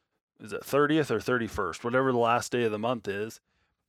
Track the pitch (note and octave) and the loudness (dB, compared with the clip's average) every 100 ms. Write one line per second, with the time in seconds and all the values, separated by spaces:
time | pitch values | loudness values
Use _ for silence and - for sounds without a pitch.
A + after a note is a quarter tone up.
0 | _ _ _ - A2 G2 - C#3 D3 D#3 | _ _ _ -18 -10 -10 0 2 4 2
1 | C3+ A2 B2+ B2 G#2+ - F2+ - A#2+ C3 | 2 0 0 0 0 -4 -4 -4 0 2
2 | C3+ B2 A#2 A#2+ - B2 A#2 G#2 A#2 A#2+ | 2 2 2 2 0 0 0 0 -2 -4
3 | G#2 G2+ A2+ - _ _ _ _ | -4 -6 -6 -10 _ _ _ _